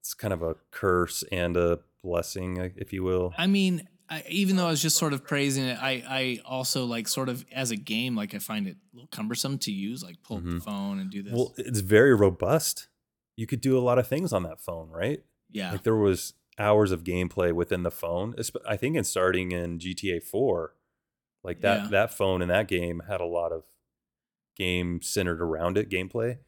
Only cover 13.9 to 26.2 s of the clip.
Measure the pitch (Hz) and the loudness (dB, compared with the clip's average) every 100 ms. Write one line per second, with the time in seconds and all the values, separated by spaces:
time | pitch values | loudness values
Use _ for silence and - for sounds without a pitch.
13.9 | 123 123 143 185 101 82 80 - 82 80 | 4 2 0 0 -2 -2 -8 -10 -10 -10
14.9 | 82 107 143 _ _ _ 107 92 95 117 | -4 -4 -4 _ _ _ -8 -6 -2 2
15.9 | 110 101 90 - _ _ - 107 107 104 | 4 6 4 -2 _ _ -2 4 6 6
16.9 | 85 87 90 90 - 87 85 85 90 87 | 2 0 -2 0 2 2 2 0 0 -2
17.9 | - 85 87 107 117 113 - - 104 131 | -4 -4 -2 -4 -6 -8 -8 -6 -2 0
18.9 | 160 95 95 92 92 92 87 85 85 90 | 0 0 2 4 2 0 -2 -4 -6 -6
19.9 | 90 98 85 - 98 131 87 80 _ _ | -4 -4 -4 -4 0 0 0 -4 _ _
20.9 | _ _ _ _ _ 92 85 98 101 101 | _ _ _ _ _ -10 -2 2 2 2
21.9 | 98 113 - 98 92 87 90 101 90 87 | 2 2 2 2 2 2 2 2 0 -2
22.9 | 85 92 95 85 85 85 82 - _ _ | -4 -6 -4 -2 -2 -2 -6 -10 _ _
23.9 | _ _ _ _ _ _ - 92 90 87 | _ _ _ _ _ _ -4 0 0 0
24.9 | 85 - 104 87 82 85 80 87 92 101 | -4 -4 -2 0 -2 -2 0 0 0 0
25.9 | 92 95 117 | -4 -4 -2